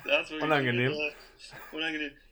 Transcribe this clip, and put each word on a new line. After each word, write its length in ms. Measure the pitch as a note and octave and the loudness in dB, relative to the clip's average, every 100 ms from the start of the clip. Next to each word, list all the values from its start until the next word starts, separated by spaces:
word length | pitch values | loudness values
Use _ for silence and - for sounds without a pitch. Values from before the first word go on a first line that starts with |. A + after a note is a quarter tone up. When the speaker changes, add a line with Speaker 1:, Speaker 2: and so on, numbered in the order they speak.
Speaker 1:
Da 140 | - D3+ | 0 0
hat's 120 | E3 | 0
wirklich 140 | D#3 | -2
Speaker 2:
Unangenehm. 460 | D3+ D3 B2+ A#2+ B2+ | 2 4 4 4 2
Speaker 1:
geklingelt, 220 | D3+ D3+ - - - - - - | 2 -4 -6 -18 -20 -18 -16 -10
äh, 40 | D#3 | -4
unangenehm. 360 | D#3+ D#3 D3 C#3 - | -4 -2 -6 -10 -20